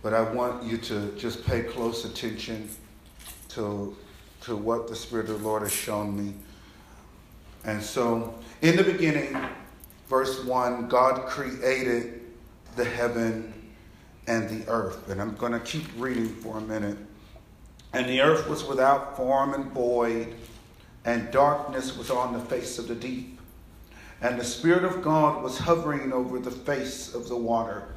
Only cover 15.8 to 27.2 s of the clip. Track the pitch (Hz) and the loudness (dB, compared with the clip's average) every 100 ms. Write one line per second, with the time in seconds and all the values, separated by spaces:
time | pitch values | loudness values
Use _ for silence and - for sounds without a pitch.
15.8 | - 117 131 117 113 104 110 110 110 107 | -6 -6 -2 0 -2 -4 -8 -8 -4 -2
16.8 | 104 101 - - - - - - - - | -2 -6 -12 -20 -20 -20 -20 -20 -20 -20
17.8 | - 127 123 131 147 156 156 151 - 131 | -6 -2 0 6 6 6 2 -4 -2 4
18.8 | 131 139 - - 127 139 139 139 135 131 | 6 6 2 -2 2 4 4 0 -4 0
19.8 | 120 120 117 117 113 - - - - - | 2 4 4 2 -4 -10 -16 -18 -20 -20
20.8 | - - - 117 101 131 143 147 - 131 | -20 -6 0 0 2 6 6 4 -2 -4
21.8 | 131 123 117 127 123 117 117 127 - - | -6 -8 -2 0 0 -2 -2 -4 -4 -6
22.8 | 113 113 123 127 127 - - - - - | -6 -6 -6 -6 -8 -14 -18 -20 -20 -20
23.8 | - - - - 120 120 120 - 165 180 | -20 -20 -20 -2 -2 0 -4 2 6 6
24.8 | 180 - 151 156 151 - 127 - 156 165 | 4 0 2 6 6 4 -4 -2 4 4
25.8 | 151 143 135 127 123 123 120 - - 139 | 4 -2 0 0 0 -4 -6 -6 -2 -2
26.8 | 123 - - 123 | -2 -8 -8 -8